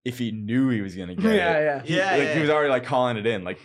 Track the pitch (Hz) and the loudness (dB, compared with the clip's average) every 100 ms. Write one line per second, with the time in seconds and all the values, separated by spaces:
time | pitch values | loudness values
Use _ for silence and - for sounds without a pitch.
0 | 127 120 120 110 104 123 135 117 98 90 | -10 -6 -4 -4 -2 2 2 2 -2 -8
1 | 87 90 214 214 175 160 151 139 143 175 | -10 -2 2 2 2 0 0 -2 -2 -2
2 | 190 175 139 151 151 151 147 127 123 131 | 2 2 2 0 2 2 4 0 2 0
3 | 127 113 110 107 87 98 | 2 0 0 -2 -4 -10